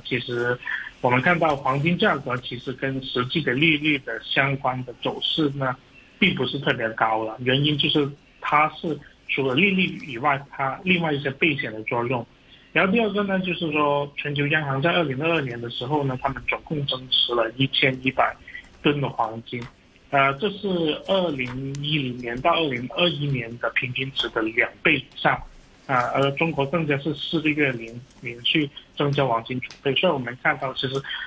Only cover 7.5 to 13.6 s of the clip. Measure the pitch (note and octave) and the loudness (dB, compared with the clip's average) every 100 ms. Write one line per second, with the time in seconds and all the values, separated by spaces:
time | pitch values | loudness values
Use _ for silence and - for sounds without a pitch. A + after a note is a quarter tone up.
7.5 | C3+ D3 D3 D#3 D#3 C#3+ C#3+ - - - | 2 2 2 2 2 0 -4 -20 -12 0
8.5 | D3+ D#3 - F3 C#3+ - - - - C3+ | 2 2 0 -6 -6 -10 -16 -6 -2 0
9.5 | B2+ G3+ F#3+ F3+ - D3+ A2+ D3 C#3 - | 4 4 4 0 -2 -10 -2 0 0 -4
10.5 | - C3+ - F#3 F3+ E3 C#3+ D3+ - E3 | -4 -4 -2 0 0 0 -2 -2 0 0
11.5 | C3+ A#2+ G#2+ G#2+ A#2+ A#2+ B2+ A2+ - - | 0 -4 -6 -4 -2 0 -2 -6 -16 -20
12.5 | - - D#3 F#3+ A#3 G#3+ G3 G3+ F#3+ F#3 | -20 -4 0 4 4 2 0 0 0 -2
13.5 | E3 | -2